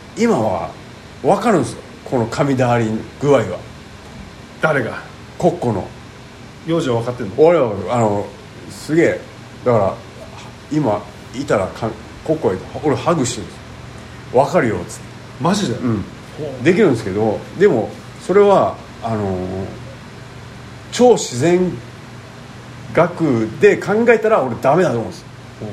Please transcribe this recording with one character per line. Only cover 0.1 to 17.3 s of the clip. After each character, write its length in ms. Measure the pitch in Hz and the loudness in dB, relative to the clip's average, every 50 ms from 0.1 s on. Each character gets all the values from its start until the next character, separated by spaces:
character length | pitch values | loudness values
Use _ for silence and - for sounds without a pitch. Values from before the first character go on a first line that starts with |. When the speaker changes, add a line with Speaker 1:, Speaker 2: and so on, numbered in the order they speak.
| - | -2
Speaker 1:
今 220 | 170 226 240 208 131 | 0 2 2 4 2
は 320 | 110 107 92 85 82 82 - - - - - - - - - - | 2 0 0 -2 -4 -6 -10 -14 -18 -18 -18 -20 -20 -20 -14 -2
分 200 | - 135 190 196 | 2 2 2 4
か 80 | 202 240 | 4 2
る 60 | 208 160 | 2 2
ん 20 | |
で 60 | 127 - | 2 -2
す 40 | |
よ、 100 | - - - - - - - | -6 -10 -14 -18 -18 -18 -6
こ 140 | - 147 123 | -2 -2 0
の 80 | 113 | 0
神 300 | 110 - - 156 143 135 | 0 0 0 0 2 2
だ 120 | 123 127 120 | 2 2 2
わ 100 | 120 117 | 4 2
り 120 | 113 107 110 110 - - - - | 2 0 -2 -4 -6 -10 -8 -2
具 80 | 139 147 | 2 4
合 100 | 139 123 | 4 4
は。 200 | 107 95 87 82 - - - - - - - - - - - - - - - - - - - - | 4 0 -6 -8 -10 -14 -18 -18 -20 -20 -20 -20 -18 -18 -18 -18 -18 -18 -18 -20 -20 -20 -4 -2
Speaker 2:
誰 240 | - 160 151 139 113 | 0 0 2 0 -2
が？ 180 | 107 101 - - - - - - - - - | -4 -6 -10 -12 -14 -18 -20 -20 -16 -6 0
Speaker 1:
コ 100 | - 165 | 0 0
ッ 100 | - - | 0 0
コ 140 | - 120 | -2 -2
の。 160 | 107 92 - - - - - - - - - - - - - - - - - | -2 -2 -6 -8 -12 -16 -18 -18 -20 -20 -20 -20 -20 -20 -20 -20 -20 -12 -6
Speaker 2:
幼 140 | 160 165 170 | -2 -2 0
児 80 | 135 131 | 0 0
は 120 | 117 117 | 0 0
分 60 | 117 | -2
か 60 | 123 | -4
っ 20 | 120 | -6
て 80 | - 120 | -6 -8
ん 40 | 98 | -6
の？ 60 | 98 120 | 4 6
Speaker 1:
俺 200 | 151 170 175 160 | 6 8 8 6
は、 140 | 135 113 101 95 92 90 | 4 2 0 -4 -4 -2
あ 80 | 120 120 | 0 2
の、 280 | 113 107 101 104 101 101 - - - - - - - - | 2 2 2 0 -2 -6 -10 -16 -18 -18 -18 -18 -18 -16
す 240 | - - - - 151 | -16 -12 -6 0 2
げ 80 | 165 | 4
え。 180 | 160 113 92 - - - - - - - - - - | 4 4 2 0 -6 -12 -18 -18 -20 -18 -18 -2 2
だ 80 | 123 | 2
か 60 | 120 110 | 4 4
ら、 160 | 98 92 - - - - - - - - - - - - - - - - | 4 2 0 -4 -10 -16 -18 -18 -18 -18 -18 -18 -18 -18 -18 -18 -10 -4
今、 320 | 143 156 143 113 101 104 - - - - - - - | -2 0 2 2 0 -2 -4 -10 -16 -18 -18 -12 -10
い 100 | 131 143 | -8 -2
た 120 | - 139 | 0 0
ら、 100 | 107 95 87 | 0 0 -2
か-、 200 | - - 123 110 - - - - - - - | -4 -6 -6 -6 -6 -8 -12 -16 -18 -8 -4
コ 100 | - 156 | -2 -2
ッ 40 | 156 | 0
コ 100 | - 113 | 0 -2
が 40 | 92 | -2
い 40 | 92 | -2
た 200 | - - - 131 | -6 -10 -10 -4
ら、 60 | 123 | 0
俺 100 | 151 131 | 0 0
ハ 180 | 120 - 151 175 | 0 0 0 0
グ 120 | 160 127 | 2 0
し 80 | 113 - | -2 -4
て 20 | 110 | -8
る 60 | 92 | -10
ん 20 | |
で 60 | - | -12
す 40 | - | -14
よ。 60 | - - - - - - - - - - - - - - - - 120 139 | -16 -18 -18 -18 -18 -18 -18 -18 -18 -18 -18 -18 -18 -12 0 2 2 4
「分 80 | - | 4
か 80 | 170 180 | 2 2
る 80 | 143 117 | 2 2
よ」 80 | 101 90 | -2 -4
っ 40 | 87 | -6
つ 100 | - - | -10 -12
っ 20 | - | -16
て。 60 | - - - - - - - - | -16 -18 -18 -18 -18 -18 -8 -2
Speaker 2:
マ 140 | 139 170 202 | 0 0 0
ジ 140 | 208 190 135 | 0 0 -2
で？ 60 | 113 | -2
Speaker 1:
う 120 | - 117 123 | -2 -2 -2
ん。 160 | 110 101 - - - - - - - - | -2 -2 -4 -8 -12 -16 -18 -16 -12 -10
Speaker 2:
ほ 180 | 151 147 131 123 | -10 -10 -8 0
う。 40 | 120 | 2
Speaker 1:
で 80 | 156 | 4
き 80 | 190 214 | 4 6
る 80 | 220 165 | 6 4
ん 40 | |
で 60 | 127 - | 4 2
す 60 | - | -2
け 60 | 101 | -4
ど、 280 | 92 104 110 113 | -2 0 0 0